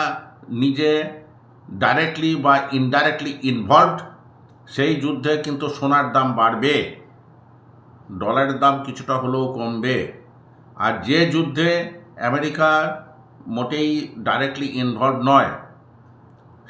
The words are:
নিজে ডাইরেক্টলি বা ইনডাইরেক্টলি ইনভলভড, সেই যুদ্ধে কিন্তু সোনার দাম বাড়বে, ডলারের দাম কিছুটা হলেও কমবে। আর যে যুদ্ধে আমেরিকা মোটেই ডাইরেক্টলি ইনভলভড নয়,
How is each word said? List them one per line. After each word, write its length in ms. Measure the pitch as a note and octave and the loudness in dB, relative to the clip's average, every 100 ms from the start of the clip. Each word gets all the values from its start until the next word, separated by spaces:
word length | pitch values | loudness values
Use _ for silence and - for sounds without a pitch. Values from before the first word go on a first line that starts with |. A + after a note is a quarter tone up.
| D3+ - - - - A#2 | 2 -4 -12 -20 -8 0
নিজে 280 | C#3 C3+ D3+ D3+ D#3 - - - - - - G2 | 0 2 2 2 -2 -10 -20 -20 -20 -20 -16 0
ডাইরেক্টলি 500 | A#2 C#3+ D#3+ - D#3+ D3+ C#3 | 2 4 0 0 0 2 4
বা 80 | C3+ - C3+ | 4 2 0
ইনডাইরেক্টলি 520 | B2+ C#3+ D3+ C#3 C#3 - C3 | 2 2 2 0 -6 -4 -2
ইনভলভড, 480 | A#2 F#2+ D3+ F3 - - - - - - - - | -2 4 6 6 2 -10 -20 -20 -20 -20 -20 -10
সেই 200 | - D3 D3 | -2 0 0
যুদ্ধে 280 | C#3+ C3+ D3 D3+ D3 | -2 -2 -2 -2 -2
কিন্তু 200 | C#3 D3 - | -6 -6 -4
সোনার 300 | C#3 C#3+ C3 C3+ | 0 2 2 0
দাম 120 | C3 A2+ | 2 2
বাড়বে, 360 | A2+ A2 C3+ C#3 - - - - - - _ - - - - - - F#2 | 2 2 0 0 -2 -10 -20 -20 -20 -20 _ -20 -20 -20 -20 -20 -16 -6
ডলারের 380 | G#2 B2+ C#3 C3 | -2 0 0 2
দাম 120 | C#3 C3+ C3 | 2 2 -6
কিছুটা 300 | - - C3 | -10 -4 -2
হলেও 220 | B2+ C3 B2+ B2 | -2 -2 -4 -4
কমবে। 420 | A#2 A#2 B2 A#2 D2+ - - - - - - - G#2+ | -6 -4 -2 -2 -4 -12 -20 -20 -20 -20 -20 -2 -2
আর 80 | A2 A#2+ | -2 0
যে 120 | D#3 E3+ | 2 2
যুদ্ধে 360 | D#3 D3 C3 E3+ E3+ E3 - - - A#2+ | 2 0 0 0 0 -4 -12 -20 -6 -2
আমেরিকা 420 | C#3+ D3+ D#3 D#3 D#3 D#3+ - - - - - - A#2 | -2 -4 0 2 4 0 -6 -14 -20 -20 -18 -8 -6
মোটেই 360 | A#2+ D3+ D3+ D3+ - A2+ G#2 | -4 -2 0 -2 -6 -6 -2
ডাইরেক্টলি 400 | A2+ C#3 C#3 C#3 B2 | 0 -2 -4 -6 -2
ইনভলভড 400 | B2 A2 C3+ B2 B2+ | -2 0 0 0 4
নয়, 220 | C#3 A2 - - - - - - - - - - - | 4 4 -4 -16 -20 -20 -20 -20 -20 -20 -20 -20 -20